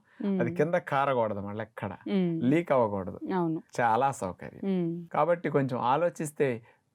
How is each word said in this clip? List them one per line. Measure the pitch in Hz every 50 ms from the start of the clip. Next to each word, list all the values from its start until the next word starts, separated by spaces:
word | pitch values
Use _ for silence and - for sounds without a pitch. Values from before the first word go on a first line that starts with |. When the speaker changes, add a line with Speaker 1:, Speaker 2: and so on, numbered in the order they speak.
| _ _ _ - 226
Speaker 1:
మ్మ్. | 202 196 185
Speaker 2:
అది | - - 170
కింద | 175 - 170 180
కారకూడదు, | 175 175 - - 135 139 139 131 120 113 107 101 101
మళ్ళీ | 98 101 104 110 107
ఎక్కడ | - _ - 113 98 - - - -
Speaker 1:
మ్మ్. | 202 190 180 170 165 165
Speaker 2:
లీక్ | 120 127 147 170 175 -
అవ్వకూడదు. | 143 127 117 104 101 98 90 92 95 - 320 - 190
Speaker 1:
అవును. | 180 170 165 160 170 - _ - -
Speaker 2:
చాలా | 120 117 110 120 139 139
సౌకర్యం. | 135 - 98 92 85 _ 71 64 - - -
Speaker 1:
మ్మ్. | 196 190 180 170 165 170 175 170 - -
Speaker 2:
కాబట్టి | 147 151 165 175 170 - 151
కొంచెం | 143 143 135 123 127 113
ఆలోచిస్తే | 110 120 135 156 175 170 - - 160 147 - - 147 131 117 113 - _ _ _ _ _ _